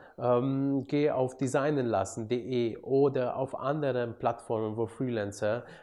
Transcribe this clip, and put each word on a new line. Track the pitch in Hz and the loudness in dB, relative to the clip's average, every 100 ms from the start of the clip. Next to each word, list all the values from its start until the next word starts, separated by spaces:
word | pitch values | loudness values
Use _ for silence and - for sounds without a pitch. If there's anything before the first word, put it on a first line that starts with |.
| - - | -18 -2
Ähm, | 120 123 135 135 139 139 131 | 2 4 2 0 0 0 0
geh | 147 147 | 2 2
auf | 131 127 - | 2 0 0
designenlassen | 131 143 143 147 120 101 95 - 110 | 0 2 2 2 2 2 0 -4 -2
punkt | 123 | -2
de | 127 123 117 - | 0 0 0 -2
oder | - 135 143 131 123 123 | 0 4 4 2 -2 -2
auf | 135 - | -4 -2
anderen | 131 156 143 123 117 107 | -2 0 0 0 -2 -2
Plattformen, | 123 113 - 113 110 107 | -2 -2 -2 -2 0 -2
wo | 110 | -4
Freelancer | - 131 113 101 98 104 120 - - | -2 -2 -2 -2 -2 -2 -2 -4 -18